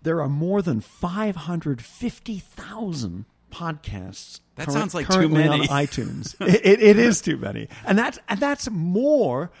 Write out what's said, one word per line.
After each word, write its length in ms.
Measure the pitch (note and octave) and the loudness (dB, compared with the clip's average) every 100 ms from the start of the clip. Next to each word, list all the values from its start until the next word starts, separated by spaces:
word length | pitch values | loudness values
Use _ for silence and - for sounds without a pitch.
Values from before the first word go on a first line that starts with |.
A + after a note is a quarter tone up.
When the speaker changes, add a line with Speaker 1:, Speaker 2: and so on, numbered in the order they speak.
Speaker 1:
There 200 | D#3+ E3 | -6 -4
are 60 | C#3+ | -2
more 320 | C#3+ E3+ G3+ | -2 -2 -2
than 180 | F3+ A2+ | 0 -4
five 560 | - - F3+ F#3 G#3+ F3+ | -6 -8 -6 -4 -4 -6
hundred 460 | D3+ F3 D3+ B2+ | -8 -6 -6 -8
fifty 560 | - - A#3+ - - G3+ | -10 -10 -10 -10 -12 -12
thousand 880 | - - - G#3+ G#3+ D#3 G#2+ F2 G#2+ _ _ | -14 -20 -18 -10 -8 -6 -8 -10 -14 _ _
podcasts 880 | - E3+ D3+ - G#2 F#2 F#2+ - - _ | -12 -10 -10 -10 -12 -12 -16 -20 -20 _
Speaker 2:
That 120 | - D#3 | -10 -4
Speaker 1:
current-, 120 | C#3+ | -4
Speaker 2:
sounds 160 | G#3 | -4
like 120 | F3 D3 | -4 0
too 60 | |
Speaker 1:
currently 300 | F#3 D#3+ D3+ | 4 4 4
Speaker 2:
many. 260 | D#3 D3 C#3+ | 4 2 2
Speaker 1:
on 160 | C#3+ | 0
iTunes. 500 | C#3+ - A2+ B2+ A#2+ - | 0 -4 -8 -8 -12 -4
Speaker 2:
<laughs> 0 | |
Speaker 1:
It, 240 | F3+ F3+ | 2 4
it, 180 | F#3+ G#3 | 6 8
it 160 | G#3+ G#3 | 8 8
is 220 | A#3+ G3+ | 6 2
too 160 | - - | -2 -4
many. 320 | - A2 A2 - | -6 -8 -10 -10
And 140 | - G3+ | 0 0
that's, 200 | B3 - - | 0 -6 -8
and 140 | G3+ | -4
that's 300 | C#4+ C#4+ - | -4 -4 -6
more 800 | G3 E3+ F#3 C#4 D4+ F3 B2 F3 - | -4 -2 0 2 2 0 -2 -6 -12